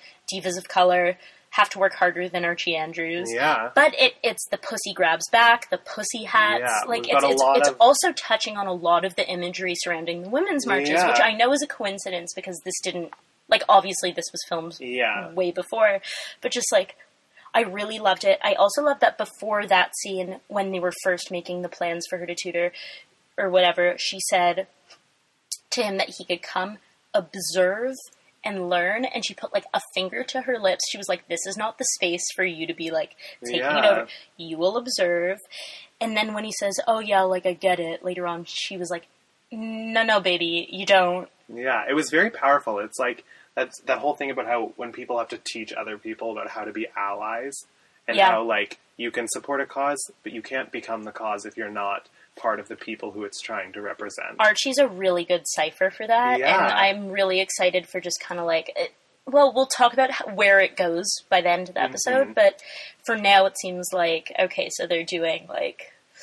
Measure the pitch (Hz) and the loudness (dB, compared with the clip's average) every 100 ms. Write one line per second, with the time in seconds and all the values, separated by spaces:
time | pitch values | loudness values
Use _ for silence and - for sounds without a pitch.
0 | - _ - 185 185 180 - 190 180 180 | -20 _ -10 -6 -4 -6 -2 4 4 6
1 | 175 180 - - _ - 185 196 190 - | 2 -2 -10 -20 _ 0 0 2 0 4
2 | 180 175 180 180 170 175 - 160 160 165 | 0 0 -4 -2 -2 -2 -2 -4 -4 -6
3 | 165 175 180 117 151 127 117 202 - - | -6 -4 -4 0 2 2 2 4 4 6
4 | - - - 190 - 196 - 214 - 185 | 2 2 -4 -4 -6 -8 -6 -8 -8 0
5 | 170 165 - 226 233 233 - 180 - - | 2 2 2 6 8 6 2 -6 -6 -8
6 | 202 233 214 220 214 - 123 107 123 120 | -6 -8 0 4 4 4 2 0 0 -2
7 | - 139 139 131 131 139 143 131 233 277 | 2 4 4 4 6 6 4 8 8 8
8 | 370 - - 220 - 208 196 180 170 170 | 4 -2 -2 -2 -2 -4 -4 -2 4 4
9 | 185 185 185 180 175 180 185 175 - 165 | 2 -2 -2 -2 -6 -4 -4 -4 -4 -4
10 | 165 175 180 254 392 294 247 190 - 160 | -4 -6 -4 -2 0 0 0 0 2 2
11 | 180 233 226 220 240 277 285 - 202 196 | 4 4 4 4 2 2 -2 -6 -6 -6
12 | 196 180 170 - 185 170 185 - 185 175 | -8 -8 -8 -10 -10 -10 -8 -8 -6 -8
13 | 165 - _ _ _ 220 - 196 190 180 | -10 -14 _ _ _ 0 6 6 6 -2
14 | 185 175 - - - 165 165 165 127 123 | -4 -4 -8 -10 -8 -8 -8 -12 -8 -2
15 | 117 104 87 170 180 175 175 226 214 196 | 0 -2 -6 -4 -2 -4 -6 2 2 2
16 | - - - - 240 247 - 214 190 - | -4 -12 -12 -10 -6 -4 2 2 0 -6
17 | - _ _ _ - 233 220 190 214 214 | -20 _ _ _ -2 0 0 -2 -6 0
18 | 208 185 202 190 208 196 202 294 294 277 | 0 2 2 2 2 4 4 4 0 4
19 | 226 - 208 - 214 208 196 185 - - | 2 2 -6 -6 -4 -2 2 4 4 -2
20 | 202 190 180 185 _ 202 190 185 180 175 | -8 -6 -6 -10 _ -4 -2 -2 -4 -2
21 | 196 175 - 180 175 180 175 - 175 170 | -2 -2 -4 -8 -6 -8 -8 -6 -4 -4
22 | 170 180 175 170 185 170 175 - - - | -6 -8 -8 -8 -6 -2 -2 -4 -14 -18
23 | - _ _ - 196 185 180 170 175 175 | -20 _ _ -4 2 4 4 4 2 0
24 | - 190 - 190 175 170 190 _ _ - | -4 -6 0 2 4 2 -4 _ _ -20
25 | _ _ _ _ _ - _ - 208 196 | _ _ _ _ _ -12 _ -2 -2 -2
26 | 170 - - 175 - - 190 208 _ _ | -4 -6 -6 -6 -4 -6 -6 -8 _ _
27 | _ 214 180 196 160 190 180 202 247 262 | _ -4 -2 -6 -2 2 2 2 -4 -6
28 | - _ _ _ 214 196 175 175 175 220 | -14 _ _ _ -8 -6 -2 0 0 -2
29 | 262 - - 196 214 202 - 202 - 190 | -4 -4 -6 -8 -4 -4 -2 -6 -4 -6
30 | 185 233 254 - 254 240 190 180 - 214 | -6 -6 -6 -6 -4 0 0 0 -2 -6
31 | 196 180 - 170 190 196 220 - - - | -4 -4 -4 -8 -6 -6 -6 -4 -4 -2
32 | 180 175 - - 185 165 160 165 165 160 | -2 -2 -6 -4 -4 -4 -8 -6 -4 -4
33 | 151 _ - - 120 127 131 151 214 - | -6 _ -20 -14 -6 -4 0 2 4 4
34 | 113 - - - 165 160 180 226 247 240 | 0 -12 -20 -16 -12 -2 0 0 -4 0
35 | 180 175 175 196 - - - - - _ | 0 2 -2 -4 -10 -16 -16 -18 -20 _
36 | 226 214 220 208 214 202 202 190 - 220 | -4 -2 -2 -4 -8 -6 -4 -2 0 0
37 | 214 196 185 185 185 170 190 175 165 165 | 2 2 2 0 -2 0 0 0 -2 -6
38 | 185 180 175 170 170 - - 196 175 170 | -8 -6 -6 -6 -8 -10 -8 -8 -8 -8
39 | - _ _ _ _ 220 220 220 226 226 | -10 _ _ _ _ -12 -10 -8 -4 0
40 | 226 214 185 175 170 170 170 185 196 196 | 2 2 2 0 0 -2 -4 -8 4 4
41 | 180 180 175 _ _ 117 127 117 113 147 | 6 0 -6 _ _ -8 -2 -2 0 0
42 | 156 156 214 - 135 143 117 104 107 - | 2 2 2 2 2 2 2 -6 -6 -4
43 | 123 120 _ - _ - - - - 117 | -4 -4 _ -20 _ -6 -6 -6 -4 -2
44 | 143 147 139 127 113 120 113 - 120 117 | -2 -4 -6 -6 -2 -2 -2 -8 -12 -12
45 | 123 120 113 113 - 117 107 113 110 104 | -6 -4 -4 -8 -10 -12 -10 -10 -10 -10
46 | 113 110 117 107 107 - 104 104 113 - | -12 -8 -8 -8 -10 -10 -10 -8 -8 -6
47 | 101 101 107 117 135 - - _ _ _ | -6 -6 -6 -6 -8 -12 -18 _ _ _
48 | - 117 - 110 113 104 104 - _ - | -2 4 6 4 2 0 -2 -8 _ -10
49 | 117 120 117 123 123 135 135 139 139 143 | -6 -4 -4 -6 -4 -4 -4 -2 -2 -2
50 | - - - 113 - 131 - 117 - 113 | -8 -14 -14 -14 -8 -8 -6 -10 -8 -8
51 | 107 - 110 104 104 113 107 104 101 98 | -8 -8 -6 -6 -6 -10 -8 -4 -4 -4
52 | - _ _ - 117 107 104 113 - 107 | -8 _ _ -6 -2 -2 -6 -12 -10 -10
53 | 107 98 101 - - 107 92 104 104 - | -10 -8 -10 -10 -8 -8 -8 -10 -10 -8
54 | 104 - - - 214 214 269 262 269 185 | -10 -10 -12 2 2 4 0 2 2 2
55 | 190 180 170 175 - - 156 - 190 - | 0 0 0 -2 -2 -2 -2 0 -2 -2
56 | 220 233 247 247 285 - - - 196 202 | 0 2 4 2 4 4 4 4 2 2
57 | 196 196 196 185 190 - 180 180 175 185 | -4 0 2 2 0 0 2 2 -2 -8
58 | 175 - - 175 170 165 - - 175 - | -6 -8 -6 -6 -2 -2 -2 -6 -6 -8
59 | _ _ - 277 277 226 262 - 240 240 | _ _ 0 6 6 4 0 4 4 6
60 | 262 - - 196 202 196 185 - 175 170 | 2 0 -6 2 6 6 6 2 0 0
61 | 196 - - 185 175 175 180 - - - | -2 -6 2 2 4 2 0 -2 -2 -2
62 | 262 262 277 - 202 - - - - - | 0 2 2 6 4 4 -8 -18 -18 -14
63 | - 220 202 196 190 - 190 180 180 185 | -4 0 6 8 6 2 -6 -6 -4 0
64 | 170 165 - - 185 - - - 170 170 | 0 0 -4 -2 -2 0 -6 -4 -2 -2
65 | 165 175 165 165 165 - - - - _ | -2 -2 -2 -4 -6 -6 -6 -8 -18 _
66 | _ - | _ -20